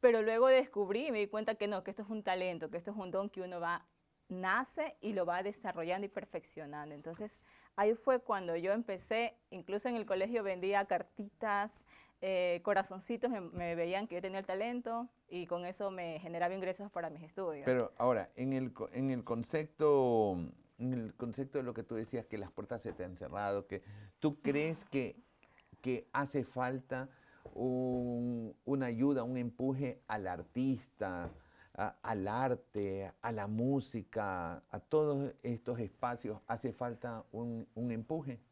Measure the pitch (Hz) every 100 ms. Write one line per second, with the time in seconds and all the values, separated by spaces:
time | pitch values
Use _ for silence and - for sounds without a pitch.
0 | 254 226 220 226 254 262 277 - 196 208
1 | 302 226 208 214 220 220 208 202 185 196
2 | 208 220 202 185 185 170 156 165 170 208
3 | 185 185 202 196 185 175 170 175 - _
4 | _ _ _ 185 185 208 254 - 302 -
5 | 208 196 175 175 190 208 202 175 165 185
6 | 202 - 196 175 - - 151 151 151 147
7 | 156 170 208 - _ - - - 208 226
8 | - 254 - 202 180 170 175 208 233 190
9 | - 220 233 - _ 185 175 202 247 233
10 | 220 190 208 233 196 180 185 202 196 180
11 | - - 208 _ 220 202 214 - - -
12 | - _ 190 185 180 175 175 196 190 190
13 | - 233 240 233 175 180 175 170 170 185
14 | 220 175 190 190 190 190 233 247 240 233
15 | 240 _ _ 175 175 175 175 190 202 185
16 | 170 160 180 170 175 190 185 185 202 -
17 | 165 156 160 - 185 151 131 127 113 -
18 | 120 117 92 - 127 135 131 - 117 120
19 | 135 127 127 117 117 160 156 _ 151 143
20 | 127 117 107 90 82 - - _ 123 127
21 | 110 - 120 110 135 147 127 117 117 117
22 | 110 120 110 107 95 - 104 117 117 -
23 | 92 92 78 92 101 101 95 95 - 104
24 | - _ 156 143 - 143 156 160 - 139
25 | 123 - - _ - _ _ - 127 123
26 | - 135 143 143 123 - 127 131 131 131
27 | 135 - - - - - 127 127 127 127
28 | 123 120 120 120 113 - - 139 131 113
29 | 139 139 117 127 120 117 131 135 139 -
30 | _ 110 95 87 85 - 131 123 - _
31 | 101 90 85 - - - - - 101 -
32 | - 110 95 113 131 123 - 104 101 95
33 | 95 - 117 113 101 107 123 139 - 117
34 | 95 - 104 92 85 85 _ 101 - 156
35 | 151 139 139 - 123 117 - 120 110 -
36 | 123 120 - 104 - 117 127 - 123 117
37 | 123 113 - 107 120 113 110 - 120 113
38 | 113 160 139 117 _